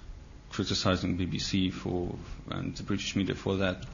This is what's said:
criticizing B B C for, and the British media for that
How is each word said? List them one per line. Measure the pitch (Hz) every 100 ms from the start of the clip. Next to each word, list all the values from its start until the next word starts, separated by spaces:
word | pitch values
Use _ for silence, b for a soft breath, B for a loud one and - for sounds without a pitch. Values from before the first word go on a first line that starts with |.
| - - - - -
criticizing | - 95 98 101 90 92 90
B |
B | 90 -
C | - 101 92
for, | - 95 90 90 90 87 - -
and | 90 90 90
the |
British | 95 98 - 101
media | 95
for | 95 101 95
that | 95 92 -